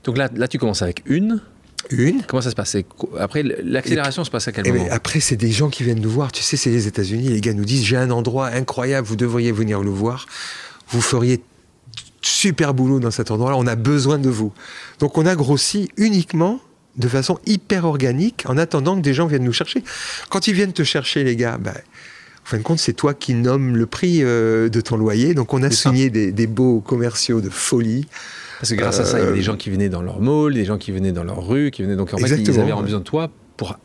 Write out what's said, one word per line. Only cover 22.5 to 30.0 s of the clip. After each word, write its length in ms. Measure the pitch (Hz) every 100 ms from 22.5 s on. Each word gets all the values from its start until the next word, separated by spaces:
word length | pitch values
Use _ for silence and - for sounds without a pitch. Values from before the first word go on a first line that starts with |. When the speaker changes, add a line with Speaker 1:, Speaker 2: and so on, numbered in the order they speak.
| 110
Speaker 2:
de 60 |
compte, 160 | 113 165
c'est 140 | -
toi 200 | - 147
qui 200 | 143 - 120
nommes 400 | 123 135 131 117
le 80 | 117
prix, 340 | - 180 170
euh, 460 | 127 117 113 113 113
de 120 | 113
ton 160 | 110 113
loyer. 360 | 110 107 139
Donc 200 | 160 113
on 80 | 135
a 60 | 139
Speaker 1:
C'est 60 | -
ça. 120 | 143
Speaker 2:
signé 200 | 131 135
des, 220 | 110 101
des 160 | 104 110
beaux 340 | 110 127 113
commerciaux 600 | 107 123 120 107 - 113
de 80 | 98
folie. 580 | - - 127 113 123 147 - - - - -
Speaker 1:
Parce 120 | -
que 40 | 110
grâce 240 | - 95
à 60 | 92
ça, 140 | -
il 20 |
y 20 |
avait 80 | -
Speaker 2:
Euh, 40 | 98
Speaker 1:
des 60 |
gens 140 | 95 104
qui 140 | -
venaient 180 | 95 101
dans 140 | 87